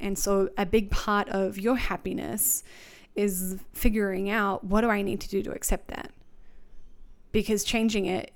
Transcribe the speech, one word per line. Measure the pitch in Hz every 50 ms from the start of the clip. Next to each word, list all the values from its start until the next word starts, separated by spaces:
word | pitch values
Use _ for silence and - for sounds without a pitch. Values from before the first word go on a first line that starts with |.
And | - 202 196 -
so | - 202 196 196 190 190 -
a | - 202
big | 190 220 226 202 202
part | - - - 214 208 202 202 -
of | - 196 190 190 202 196
your | 190 233 262
happiness | 247 - - 185 175 - 190 - - - 76 - 208 - - - - - - - - - - - - - - -
is | 202 208 202 190 180 185 185 190 190 - -
figuring | - - - 240 214 220 202 196 190 185 196 202
out, | 208 220 208 202 190 - -
what | 180 196 214
do | 233 233
I | 208 202
need | 202 196 - 196
to | - -
do | 202 196
to | 208 -
accept | - - - - 208 - - -
that? | - - - - - - - - - - - - - - - - - - - - - - - - - - - -
Because | - 214 208 - 220 196 -
changing | - - 226 220 226 208 208 190
it | - 185 - - - -